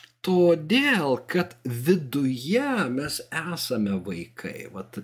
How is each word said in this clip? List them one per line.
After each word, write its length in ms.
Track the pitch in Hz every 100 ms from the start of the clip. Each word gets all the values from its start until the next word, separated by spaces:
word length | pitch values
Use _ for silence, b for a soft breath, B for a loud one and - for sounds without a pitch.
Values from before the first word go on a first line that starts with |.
| B _
todėl, 1000 | - 180 175 165 156 247 285 220 143 127
kad 380 | - 180 175 -
viduje 1040 | 127 120 135 185 135 143 135 127 139 226 285 240 143
mes 340 | 131 147 - -
esame 760 | 160 165 170 - 117 101 95
vaikai, 680 | 95 87 85 - - - -
vat 280 | 95 - -